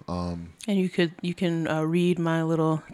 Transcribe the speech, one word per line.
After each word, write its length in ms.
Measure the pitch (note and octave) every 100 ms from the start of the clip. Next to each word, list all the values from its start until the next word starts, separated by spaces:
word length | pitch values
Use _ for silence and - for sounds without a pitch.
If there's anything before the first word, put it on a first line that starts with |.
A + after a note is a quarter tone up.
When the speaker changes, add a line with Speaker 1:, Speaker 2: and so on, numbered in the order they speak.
| -
Speaker 1:
Um, 460 | F2+ F2 E2+ E2+ - -
Speaker 2:
And 100 | G3
you 100 | F#3
could, 240 | - E3+ E3+
you 100 | F3
can, 320 | F3 F3+ E3 D#3
uh, 140 | D#3
read 360 | D#3 F3 F3 E3+
my 240 | E3 E3
little 400 | D#3+ E3 D#3+ D#3 -